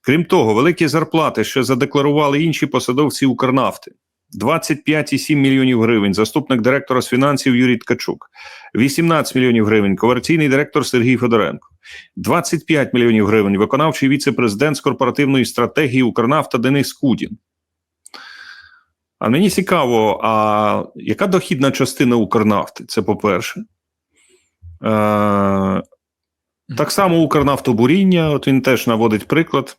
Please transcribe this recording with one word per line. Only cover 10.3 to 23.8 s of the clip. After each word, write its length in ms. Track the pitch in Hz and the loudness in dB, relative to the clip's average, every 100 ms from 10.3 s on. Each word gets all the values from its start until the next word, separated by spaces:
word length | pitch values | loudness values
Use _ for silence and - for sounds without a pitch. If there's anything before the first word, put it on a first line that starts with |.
| 165 151 | 0 2
директор 360 | 135 147 165 127 | 0 0 -4 0
Сергій 320 | 123 117 123 | 0 2 2
Федоренко, 500 | 123 113 85 - _ _ - - - - | 2 2 0 -6 _ _ -20 -20 -18 -8
двадцять 500 | 90 165 170 160 - | -2 -2 -2 -6 -2
п'ять 280 | 156 131 | -2 0
мільйонів 320 | 123 120 110 101 | 2 2 4 2
гривень — 320 | 110 98 98 | 2 2 0
виконавчий 520 | 107 135 156 147 135 | 0 2 0 0 -2
віце-президент 680 | 143 143 117 120 101 147 139 | 0 -2 0 -2 0 -2 -2
з 40 | |
корпоративної 640 | 147 120 123 123 139 135 117 | -4 -2 -2 0 0 0 0
стратегії 580 | - 117 - 147 127 | -2 -2 -2 0 0
"Укрнафта" 540 | 120 107 117 151 - 120 | 0 0 0 0 -2 -2
Денис 360 | 123 139 131 | 0 0 -2
Кудін. 440 | - 139 107 - 107 _ _ _ _ _ _ - - - - - - - _ _ _ _ _ | -2 -2 -2 -4 -12 _ _ _ _ _ _ -20 -20 -20 -20 -20 -20 -20 _ _ _ _ _
А 100 | 101 | -2
мені 200 | 139 202 | 2 2
цікаво, 720 | 190 180 175 131 117 110 95 | 0 0 0 2 2 2 0
а 600 | 110 107 107 107 107 101 - - | 0 0 2 2 0 -2 -6 -10
яка 320 | - 107 196 | -8 -2 0
дохідна 440 | 180 - 147 135 | 0 -2 0 0
частина 440 | 131 - - 127 120 | 0 -4 0 2 2
"Укрнафти"? 680 | 101 113 107 101 76 - - | 0 0 2 0 -2 -14 -6
Це 140 | - | -4
по-перше. 580 | 95 101 107 90 - - | -2 -2 -2 -2 -4 -12
Е, 60 | 226 _ | -18 _